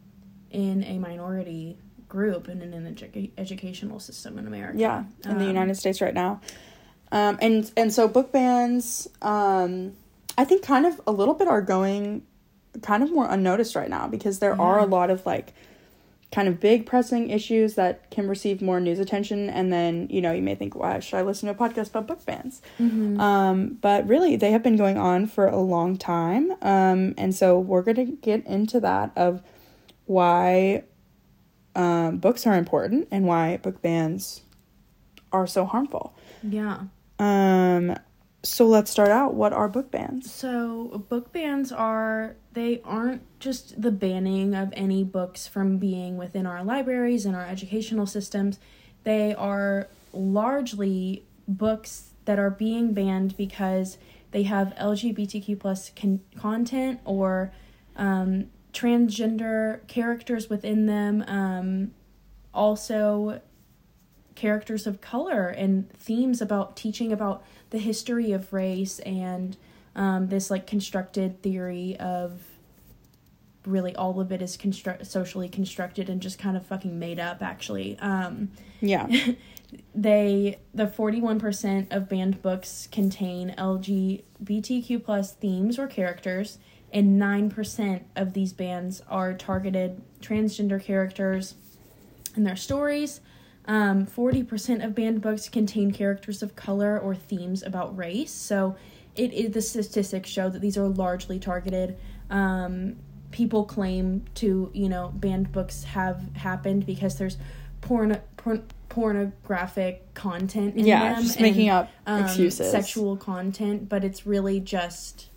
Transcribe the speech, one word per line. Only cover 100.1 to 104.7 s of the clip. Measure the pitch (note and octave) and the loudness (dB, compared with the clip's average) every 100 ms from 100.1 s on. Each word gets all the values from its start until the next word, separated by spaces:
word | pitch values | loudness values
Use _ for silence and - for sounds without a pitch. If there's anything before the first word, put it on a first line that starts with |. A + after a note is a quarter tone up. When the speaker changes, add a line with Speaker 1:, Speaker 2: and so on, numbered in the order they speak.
| F#3+ F#3+ | -4 -6
Speaker 1:
show | - F#3 | -4 -4
that | F#3 | -2
these | G3+ G3 | -2 0
are | G3 | 0
largely | F#3+ F#3 F3+ - F#3 | 0 -2 -2 -6 -8
targeted. | F#3+ F3+ F#3+ F#3 F#3 F#3 - - - | -4 -4 -2 -2 -4 -6 -14 -16 -4
Um, | G3 F#3+ F#3 F3+ F#3 F#3+ - - - - | 0 0 0 -4 -4 -6 -8 -16 -20 -16
people | - A#3 G#3+ G#3 | -2 0 0 0
claim | - F#3+ F#3 F#3 F#3+ - - | -2 -2 0 0 -2 -6 -2
to, | G#3+ F#3+ F#3 | 0 2 0